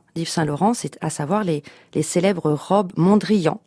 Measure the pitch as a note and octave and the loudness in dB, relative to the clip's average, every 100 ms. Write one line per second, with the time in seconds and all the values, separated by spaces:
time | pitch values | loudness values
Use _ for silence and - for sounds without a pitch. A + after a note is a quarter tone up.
0 | _ E3 E3 - D3+ D3 G3+ A#3+ D3 - | _ -8 -4 -2 -2 0 0 0 -4 -8
1 | D#3+ - D3 G#3 F#3+ D3+ - - _ - | -6 -4 -2 -2 -2 -4 -6 -20 _ -4
2 | D#3 F3+ F#3+ F3 D#3 D3 - G3 F#3 - | -2 0 0 0 0 -2 0 0 0 2
3 | F3 G#3 F#3+ G#3+ D#3 - | 4 4 4 0 0 -2